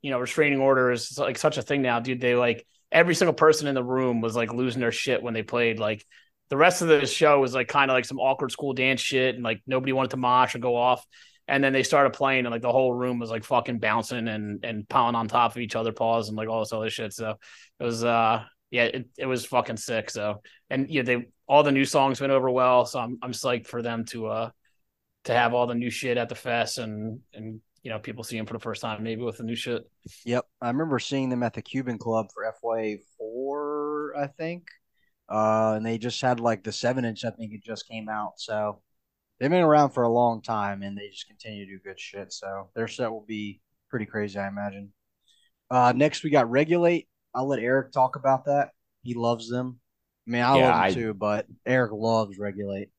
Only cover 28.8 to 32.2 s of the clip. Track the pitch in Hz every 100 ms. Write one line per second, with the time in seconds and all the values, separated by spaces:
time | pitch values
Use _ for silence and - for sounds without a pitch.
28.8 | 117 107 113 113 120 104 113 117 123 120
29.8 | - _ - - 120 120 - _ 120 127
30.8 | 160 131 - 139 131 123 120 - - 131
31.8 | 127 113 117 113